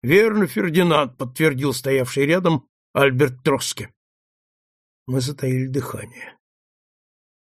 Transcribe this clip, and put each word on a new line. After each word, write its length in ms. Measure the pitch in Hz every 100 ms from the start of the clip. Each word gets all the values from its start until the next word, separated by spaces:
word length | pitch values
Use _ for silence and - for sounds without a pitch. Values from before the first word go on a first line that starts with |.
«Верно, 440 | 120 180 220 214 180
Фердинанд», 680 | - 190 160 175 151 139 -
подтвердил 560 | 127 - 156 131 143
стоявший 540 | 123 135 135 127 139 139
рядом 420 | 175 180 156 _ _ _
Альберт 500 | - 139 127 135 127
Троске. 500 | 151 135 - - - _ _ _ _ _ _ _ _ _ _ _ -
Мы 140 | 131
затаили 460 | 127 143 131 127 131
дыхание. 720 | 135 120 - - - - - _ _ _ _ _ _ _ _ _ _ _